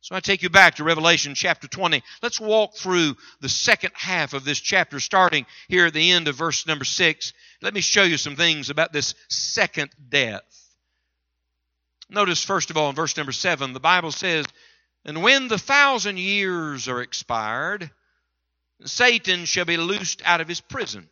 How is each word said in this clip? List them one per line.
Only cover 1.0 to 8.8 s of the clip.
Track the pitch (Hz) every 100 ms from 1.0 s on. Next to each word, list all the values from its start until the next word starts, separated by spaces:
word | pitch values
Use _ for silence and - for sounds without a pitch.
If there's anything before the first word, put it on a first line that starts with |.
| 160 165 143 135
chapter | 180 165 143
twenty. | - 180 147 - -
Let's | 240 -
walk | 220 220 208
through | - 185 180 160 123 - -
the | 139
second | - - 220 185
half | - 180 180 143
of | 139
this | 135 143
chapter, | - 196 170 143
starting | - 196 180 156 123 - -
here | 180 170
at |
the | 156 165
end | 180 156
of |
verse | 131 165 147 165
number | 151
six. | 131 - 175 156 - - - _
Let | 185
me | 208
show | 165 208
you | 190 151
some | 151
things | 139 170 156 131
about | 151